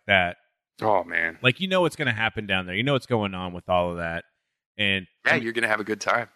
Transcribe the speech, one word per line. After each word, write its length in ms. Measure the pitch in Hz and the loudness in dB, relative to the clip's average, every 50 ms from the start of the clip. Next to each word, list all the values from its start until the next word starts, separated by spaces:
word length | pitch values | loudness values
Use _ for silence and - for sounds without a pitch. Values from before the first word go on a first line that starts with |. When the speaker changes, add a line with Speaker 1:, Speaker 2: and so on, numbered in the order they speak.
| - | 0
Speaker 1:
that. 320 | - 101 95 90 87 90 _ _ _ _ _ _ _ _ - | 4 4 4 4 2 -2 _ _ _ _ _ _ _ _ -2
Speaker 2:
Oh, 220 | 110 110 104 90 85 | 2 2 2 2 2
man. 340 | 85 85 85 82 82 82 - | 0 -2 -2 -2 -2 -4 0
Speaker 1:
Like, 180 | 123 127 127 - | 0 0 2 0
you 80 | 190 | -2
know 140 | 185 190 185 | 0 2 2
what's 140 | 175 156 - | 2 0 0
gonna 180 | - 147 127 110 | -2 -4 -2 -2
happen 320 | 110 113 110 - 113 107 | 0 -2 -2 -2 -4 -4
down 200 | 98 95 92 90 | -2 -2 -2 -2
there. 100 | 90 90 | -2 -2
You 80 | 104 123 | -2 0
know 100 | 143 143 | 2 0
what's 120 | 123 - | 0 0
going 280 | - 123 110 104 98 95 | 0 0 0 0 -2 -4
on 200 | 92 92 90 87 | -6 -8 -8 -10
with 160 | 87 - - | -8 -2 2
all 220 | 90 90 87 87 | 2 2 2 0
of 60 | 87 | -2
that. 280 | 85 85 82 82 85 - _ _ _ _ _ _ _ _ _ - | -4 -6 -6 -6 -8 -10 _ _ _ _ _ _ _ _ _ -6
And 300 | 104 104 98 98 95 92 _ _ _ - | -2 0 0 0 0 -2 _ _ _ 0
Speaker 2:
Yeah, 100 | 131 160 | 0 0
you're 180 | 151 113 113 113 | 0 -2 -4 -4
gonna 140 | 117 113 | -2 0
have 120 | 110 107 107 | 0 0 0
a 40 | 101 | 0
good 180 | 107 107 101 | -4 -4 -2
time. 280 | - 104 101 117 117 - _ | 0 0 0 0 -2 -6 _